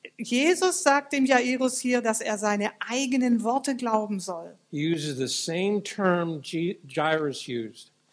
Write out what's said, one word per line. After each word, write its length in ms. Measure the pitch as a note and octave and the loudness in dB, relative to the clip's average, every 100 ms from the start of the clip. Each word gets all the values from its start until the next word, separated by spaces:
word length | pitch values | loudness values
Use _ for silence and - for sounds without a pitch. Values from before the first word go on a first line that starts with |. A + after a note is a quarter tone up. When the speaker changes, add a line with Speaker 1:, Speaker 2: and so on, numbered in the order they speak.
| - - | -18 -12
Speaker 1:
Jesus 640 | A#3 A#3+ D4+ F4+ F#4 F4+ | -2 2 2 4 2 2
sagt 320 | D4 C#4 C#4+ | 2 2 2
dem 120 | C#4+ C4 | 0 4
Jairus 540 | B3 B3 B3+ C4 B3+ | 4 2 0 0 0
hier, 220 | B3 B3 | 0 0
dass 200 | A3+ A3 | 0 -2
er 160 | A3 G#3 | -2 -2
seine 340 | G#3 G#3 G#3 - | 0 0 -2 -4
eigenen 640 | - B3 C4+ C4 B3 A#3 | -4 -2 2 2 4 2
Worte 320 | G#3+ C4 C4+ A#3+ | 2 0 0 -2
glauben 440 | A#3+ A3 G#3+ G3 | 0 0 0 -4
soll. 360 | F3+ E3+ F3 - _ | -6 -8 -10 -18 _
Speaker 2:
He 200 | D3 D#3+ | -2 0
uses 240 | E3 D3+ C3 | 0 -2 -2
the 100 | B2+ | -2
same 560 | - - E3 G3 G#3 | -4 -4 -2 0 -2
term 580 | G3+ - F#3+ F3 E3+ D#3 | -4 0 2 2 0 -4
G-, 360 | - E3 E3+ G#3+ C#3 | -6 -2 -2 -4 -6
Jairus 600 | D#3+ D#3 D#3 D3 B2+ - | -2 2 2 0 -4 -6
used. 440 | A#2+ A2 - - _ _ | -6 -8 -12 -20 _ _